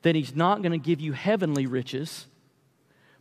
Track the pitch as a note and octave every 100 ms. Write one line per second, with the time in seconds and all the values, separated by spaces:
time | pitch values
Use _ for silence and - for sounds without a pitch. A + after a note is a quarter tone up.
0 | E3+ D#3+ B2+ C3 F3 G#3 F#3 E3 C3+ E3+
1 | D#3 C3+ G3 G#3+ F3 C#3+ C3+ C3 B2 C3
2 | D#3+ - - _ _ _ _ _ _ _
3 | _ _